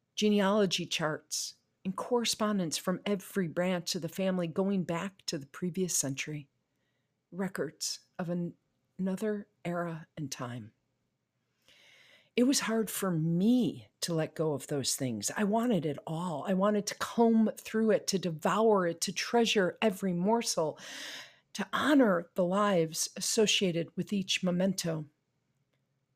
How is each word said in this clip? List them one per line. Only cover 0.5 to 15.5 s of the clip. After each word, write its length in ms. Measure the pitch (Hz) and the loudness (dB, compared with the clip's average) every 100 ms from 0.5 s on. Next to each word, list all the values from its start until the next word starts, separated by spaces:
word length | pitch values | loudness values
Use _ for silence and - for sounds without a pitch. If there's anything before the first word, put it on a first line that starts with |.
| 214 196 - 165 | 4 2 0 -4
charts, 680 | - 156 151 - - - - _ _ | -2 -2 -4 -6 -8 -8 -12 _ _
and 120 | 190 190 | -8 -6
correspondence 840 | - 240 226 - 214 202 170 - | -2 0 0 0 0 0 -2 -2
from 220 | - 180 | -2 -2
every 440 | - 202 - 202 175 | -2 -4 -4 -4 -2
branch 460 | 139 180 180 170 | 0 0 0 -4
of 80 | 185 | -6
the 60 | 160 | -6
family 380 | - 190 185 170 | -4 -2 0 -2
going 380 | 175 190 196 | 0 0 0
back 380 | 170 165 196 - - | -2 -4 -6 -10 -8
to 100 | 165 | -8
the 100 | 139 | -8
previous 480 | - 180 180 180 | -8 -6 -2 -2
century. 540 | - 135 135 - 151 143 _ _ _ _ _ _ _ _ | 0 -2 -4 -6 -8 -12 _ _ _ _ _ _ _ _
Records 680 | 175 190 190 147 - - - _ - | -8 -6 -4 -6 -6 -8 -8 _ -8
of 120 | 170 | -4
an-, 240 | 175 175 - _ _ _ - | -4 -4 -8 _ _ _ -6
another 500 | 190 190 214 208 208 _ | -4 -2 -4 -4 -8 _
era 420 | 175 175 170 160 170 - | -6 -4 -4 -6 -12 -10
and 140 | 139 | -8
time. 400 | - 123 120 110 _ _ _ _ _ _ _ _ _ _ _ - - - - _ - | -8 -8 -10 -14 _ _ _ _ _ _ _ _ _ _ _ -20 -20 -20 -20 _ 2
It 80 | |
was 160 | 247 285 | 4 4
hard 300 | - 226 214 | 2 -2 -2
for 200 | - 196 | -2 -2
me 800 | 165 165 170 208 254 180 123 - - | 0 2 2 4 4 2 -2 -14 -8
to 140 | - | -2
let 200 | 160 156 | -2 -2
go 200 | - 160 | -2 -2
of 120 | 139 - | -2 -4
those 280 | 143 120 | -4 -2
things. 360 | - 131 107 101 - | -2 -2 -2 -4 -2
I 80 | |
wanted 400 | 208 | 0